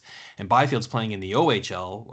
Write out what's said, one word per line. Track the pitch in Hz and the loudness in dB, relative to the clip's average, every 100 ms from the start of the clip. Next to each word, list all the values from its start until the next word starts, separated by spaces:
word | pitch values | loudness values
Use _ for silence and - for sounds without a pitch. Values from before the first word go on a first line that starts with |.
| - - - - | -18 -20 -18 -10
And | 98 | 2
Byfield's | 123 139 127 120 | 4 6 2 -2
playing | 120 110 | -4 -2
in | 98 | -4
the | 95 | -2
O | 120 160 | 2 2
H | 107 - | 2 -2
L, | 92 92 104 110 | -8 -8 -10 -10